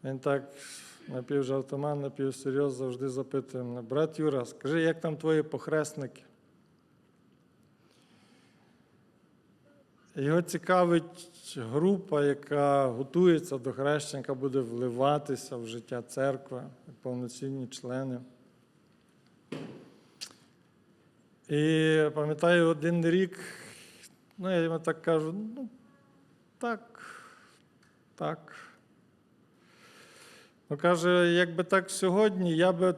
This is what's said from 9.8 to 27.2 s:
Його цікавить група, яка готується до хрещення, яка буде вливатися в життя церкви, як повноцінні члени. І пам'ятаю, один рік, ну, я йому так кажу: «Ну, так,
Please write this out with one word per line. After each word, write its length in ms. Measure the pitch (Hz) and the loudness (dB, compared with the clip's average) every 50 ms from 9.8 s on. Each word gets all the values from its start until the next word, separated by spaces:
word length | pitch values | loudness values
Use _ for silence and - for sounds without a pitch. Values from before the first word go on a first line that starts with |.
| _ _ _ _ _ _ _ | _ _ _ _ _ _ _
Його 260 | 156 135 143 156 175 | -4 0 2 2 2
цікавить 1120 | 175 170 - 156 - - 185 180 180 175 170 170 165 170 - - - - - - - - - | 0 0 -6 -8 0 2 4 4 6 4 4 2 0 -2 -16 -20 -20 -20 -20 -20 -18 -14 -10
група, 680 | 139 117 113 120 143 165 190 202 185 - - 156 147 143 | -10 -8 -2 -2 2 2 2 2 2 0 -2 0 2 2
яка 640 | 143 143 143 143 - 151 147 143 143 143 139 139 | 2 2 0 -4 -4 0 2 4 4 4 4 2
готується 720 | 131 120 117 135 135 - 170 185 180 170 151 170 - 139 131 | 2 0 -4 -6 -2 2 6 6 6 6 4 2 -4 -8 -6
до 140 | 120 135 | -4 -6
хрещення, 460 | 117 123 135 143 147 151 147 - - 139 | -4 -2 0 0 0 0 -2 -6 -8 -8
яка 160 | 127 - 139 | -6 -6 -6
буде 260 | 127 131 139 127 139 | -4 -4 -2 0 0
вливатися 960 | 127 113 117 117 127 123 117 123 131 143 147 147 147 147 135 123 - - 135 | -2 -2 -4 -4 -4 -4 0 2 2 2 2 2 0 -4 -6 -6 -6 -10 -10
в 100 | 120 117 | -10 -10
життя 360 | 113 113 120 113 - 131 120 | -10 -10 -12 -10 -8 -10 -10
церкви, 600 | 113 - - 139 135 139 131 131 - - 131 123 139 143 135 - _ | -10 -8 -6 -2 -2 -2 -2 -4 -8 -12 -12 -12 -12 -14 -18 -20 _
як 100 | - 123 | -20 -20
повноцінні 720 | - _ 127 123 123 123 117 - - 139 135 135 135 127 | -12 _ -8 -8 -6 -8 -10 -10 -10 -8 -8 -6 -8 -8
члени. 540 | 120 - - - 123 123 131 135 135 127 120 123 - - _ _ _ _ _ _ _ _ _ _ _ _ _ _ _ _ _ _ _ _ _ _ _ - - - - - - - - - - _ _ _ _ - - - _ _ _ _ _ _ _ _ _ _ _ _ _ _ _ _ _ _ _ _ _ _ - | -10 -12 -12 -10 -8 -6 -6 -6 -6 -8 -10 -10 -16 -20 _ _ _ _ _ _ _ _ _ _ _ _ _ _ _ _ _ _ _ _ _ _ _ -12 -12 -12 -12 -16 -18 -20 -20 -20 -20 _ _ _ _ -18 -18 -18 _ _ _ _ _ _ _ _ _ _ _ _ _ _ _ _ _ _ _ _ _ _ -2
І 600 | 151 147 151 156 160 160 156 156 156 156 151 151 151 | 0 2 2 4 4 4 4 4 4 4 4 2 0
пам'ятаю, 540 | 151 147 151 156 143 165 170 175 175 170 165 | -2 -2 -2 -2 2 4 6 6 6 6 4
один 380 | 165 151 143 170 170 170 165 | 4 2 0 0 0 2 2
рік, 320 | 170 165 185 190 175 - - - - - - - - - - - - - - - - _ _ _ _ _ - | 4 4 2 2 0 -4 -14 -16 -16 -16 -18 -18 -20 -20 -20 -20 -20 -20 -20 -20 -20 _ _ _ _ _ -8
ну, 120 | 185 185 | -4 0
я 100 | 185 170 | 2 2
йому 160 | 165 165 160 160 | 2 2 0 -2
так 240 | 165 170 160 160 | -2 -2 -4 -2
кажу: 300 | - 165 165 160 156 156 | 0 2 2 2 2 0
«Ну, 360 | 170 202 214 220 233 269 262 220 - - _ _ _ _ _ _ _ _ _ _ _ _ _ _ _ _ | -4 -6 -8 -8 -8 -10 -10 -12 -12 -18 _ _ _ _ _ _ _ _ _ _ _ _ _ _ _ _
так, 440 | - 233 226 214 226 - - - - - - - | -4 -4 -4 -6 -8 -20 -20 -20 -20 -18 -18 -20